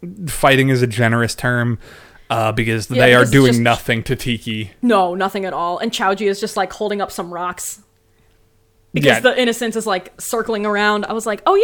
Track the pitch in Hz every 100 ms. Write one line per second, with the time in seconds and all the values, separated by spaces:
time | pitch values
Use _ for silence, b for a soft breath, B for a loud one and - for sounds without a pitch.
0 | 175 202 165 - 143 135 135 127 123 110
1 | 117 117 117 - 123 123 120 110 B B
2 | B B _ 113 110 113 113 113 - 123
3 | 127 123 117 139 131 120 120 113 - 113
4 | - 127 127 113 - 110 104 - 240 202
5 | 180 185 190 202 190 151 175 175 226 226
6 | 196 196 202 196 214 214 190 - 208 208
7 | 190 - 175 170 180 175 - - _ _
8 | _ _ _ _ _ _ _ _ _ 151
9 | 139 117 247 240 240 226 233 220 220 185
10 | - - - 233 220 214 208 202 208 208
11 | 202 220 220 202 - 392